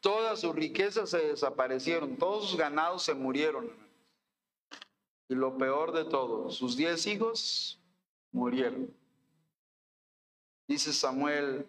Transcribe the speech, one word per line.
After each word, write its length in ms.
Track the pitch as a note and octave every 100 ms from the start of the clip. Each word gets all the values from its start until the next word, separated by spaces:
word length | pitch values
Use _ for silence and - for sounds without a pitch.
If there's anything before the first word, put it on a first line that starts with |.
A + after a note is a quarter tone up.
Todas 400 | G3+ G#3+ A3+ G#3
sus 120 | E3+
riquezas 560 | D#3+ D#3 C3 G3 G#3 F#3+
se 80 | E3+
desaparecieron. 960 | D3+ D3 C#3 - B2+ C3 C3 E3 D3 C3
Todos 320 | E3+ G#3 G3+
sus 80 | F3+
ganados 460 | D3+ D3 E3 F#3
se 100 | -
murieron. 560 | C#3 C3 C3 D#3 C#3+ A#2 - - _ _ _ _ _ _ _ _ - - _ _ _ _
Y 60 |
lo 220 | C3 C3 C3
peor 340 | C3 C#3 E3
de 140 | E3 D#3
todo, 440 | D3 B2+ A2 -
sus 260 | - B2+ A#2+
diez 300 | D#3+ E3 G3
hijos 720 | G#3 A3+ A3 - - - - _ _ _ _ _
murieron. 600 | B2 B2 B2 B2 C3 C3+ - _ _ _ _ _ _ _ _ _ _ _ _ _ _ _ _ _
Dice 260 | C#3+ D3+
Samuel 760 | C#3+ C#3 C3 C#3+ D3 C#3+ C3+